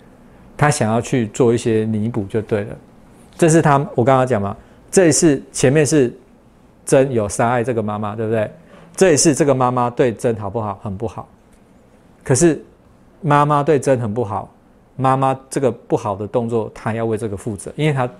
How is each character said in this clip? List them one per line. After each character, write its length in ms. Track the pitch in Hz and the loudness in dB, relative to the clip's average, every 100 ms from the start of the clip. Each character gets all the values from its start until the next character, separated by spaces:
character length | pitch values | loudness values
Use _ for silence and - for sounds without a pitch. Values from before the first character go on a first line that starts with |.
| - - - - - - | -20 -20 -20 -20 -14 -2
她 140 | 147 | 0
想 200 | 143 110 | 2 0
要 100 | 113 | 0
去 280 | 117 135 107 | -2 -2 -2
做 260 | - 123 | 2 2
一 20 | 117 | 2
些 300 | 120 110 110 | 0 0 0
弥 220 | 107 110 | -2 -4
补 160 | 120 | -4
就 180 | 98 110 | -4 -6
对 200 | 101 107 | -4 -4
了。 120 | 107 139 - - - - - - | -4 -12 -20 -20 -20 -20 -14 0
这 100 | 170 | 4
是 140 | 160 | 4
她， 160 | 156 139 147 | 4 2 0
我 80 | - | -2
刚 140 | 120 131 | 2 2
刚 100 | 127 | 2
讲 140 | 113 | 0
嘛， 160 | 101 - - - - | -4 -8 -16 -20 -2
这 160 | 190 175 | 4 4
一 60 | |
世 300 | 147 170 135 - | 4 2 2 -4
前 220 | - 131 | -2 2
面 120 | 151 | 2
是 300 | 143 156 120 - - _ _ _ _ _ | 2 2 2 -2 -20 _ _ _ _ _
珍 260 | - 143 135 | 2 2 4
有 160 | 120 101 | 0 -2
杀 240 | - 117 | -2 0
害 140 | 123 | 0
这 80 | 117 | -2
个 100 | 113 | -2
妈 160 | 104 104 | -4 -6
妈， 160 | 104 | -6
对 120 | 107 110 | -6 -4
不 60 | |
对？ 180 | 113 107 - - - - | -2 -4 -8 -20 -20 -10
这 180 | - 190 | 0 4
一 40 | 143 | 4
世 180 | 175 | 2
这 120 | 139 151 | 2 2
个 80 | |
妈 160 | 131 123 | 2 2
妈 180 | 127 123 | 0 -2
对 240 | 120 135 | 0 0
珍 240 | 104 127 110 | 0 -4 -4
好 120 | 101 | -6
不 120 | 113 | -6
好？ 180 | 107 98 | -6 -8
很 140 | 107 95 | -10 -8
不 120 | 110 | -10
好。 180 | - - _ _ _ _ _ _ _ _ _ | -10 -18 _ _ _ _ _ _ _ _ _
可 120 | - | -2
是 280 | 127 170 147 - _ _ _ _ _ | 2 2 0 -6 _ _ _ _ _
妈 240 | 151 143 147 | 0 2 2
妈 160 | 147 | 0
对 160 | 143 147 | 2 0
珍 200 | 139 127 | 2 0
很 140 | 117 | -2
不 100 | 107 | -4
好， 300 | 107 101 - _ _ _ _ | -6 -6 -10 _ _ _ _
妈 220 | - 131 131 | -2 0 2
妈 180 | 135 135 - | 0 -2 -6
这 100 | - | -2
个 140 | 135 | -2
不 240 | 107 - 160 | -2 -4 -4
好 180 | 113 | -2
的 120 | 98 104 | -6 -4
动 200 | 127 117 | -4 -2
作， 240 | 117 107 | -4 -4
她 180 | - - | -8 -8
要 140 | 113 113 | -4 -4
为 100 | 107 | -4
这 140 | 113 | -6
个 60 | 98 | -8
负 200 | - 101 | -8 -10
责， 160 | - - | -10 -4
因 100 | 151 | -2
为 80 | |
她 140 | 135 127 - | -2 -4 -8